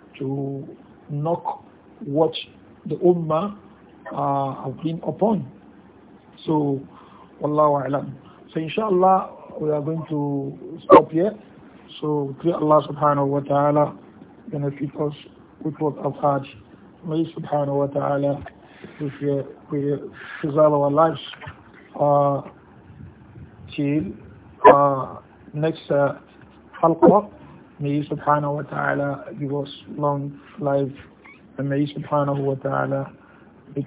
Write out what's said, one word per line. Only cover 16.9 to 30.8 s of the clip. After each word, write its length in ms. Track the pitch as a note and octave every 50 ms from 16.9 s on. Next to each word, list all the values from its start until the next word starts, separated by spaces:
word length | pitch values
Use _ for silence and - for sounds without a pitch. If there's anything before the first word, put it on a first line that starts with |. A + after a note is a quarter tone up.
| - - -
May 180 | F3+ D#3 D#3+ D#3+ D#3 -
Subhanahu 440 | - D#3+ - D3 D3 C#3+ C#3 C#3
wa 100 | C#3+ C#3+
ta'ala, 580 | C#3+ C#3+ D3 C#3 C#3 C#3+ C#3 C#3+ C#3+ C#3 - - - - - - - - - - - - -
if 120 | D3+ C#3 B2 - C#3
we, 560 | C#3+ C#3 C#3 B2+ - - - - - D3+ C#3+
we 180 | C#3 C#3+ C#3+ - - - - - - - - -
preserve 320 | - - C3+ D3+ D#3 D3+ D3+
our 180 | C#3+ C#3+ C#3+
lives, 300 | C#3+ D3+ E3 E3 D3 C3+ - - - - - - - - - - - - - - - -
uh, 440 | D3 D3 C#3+ C#3+ C#3+ C#3+ C#3 C3+ - - - - - - - - - - - - - - - - - - - - - - - - - - -
till, 380 | - C#3+ C#3+ C#3+ D#3 F#3 G3 - - - - - - - - - - - C3+ C#3
uh, 440 | C#3+ C#3+ C#3+ C#3 C3 - - - - - - - - - - -
next, 360 | D3+ D3+ E3 D#3+ - - -
uh, 240 | D3+ C#3+ C#3+ C#3 - - - - - - - - - - - - - - -
halqa. 480 | E3 E3 - - - F#3 G#3 G#3 - - - - - - - - - - -
May 240 | D3 C#3+ C#3+ D3 D3
Subhanahu 500 | - D#3 D3 - D3 D3 D3 D3 C#3+ C#3+
wa 60 | D3 C#3+
ta'ala 640 | C#3 D3 D3 C#3+ C#3+ C#3+ C#3+ C#3+ C#3+ C#3 - - - - -
give 160 | D3 C3+ C#3
us 140 | C#3+ C#3 C#3+ - - - - -
long 420 | D3 D3 C#3+ C#3+ C#3+ C#3 C#3+ C#3+ - - - - -
life. 340 | D#3 C#3 C#3 C#3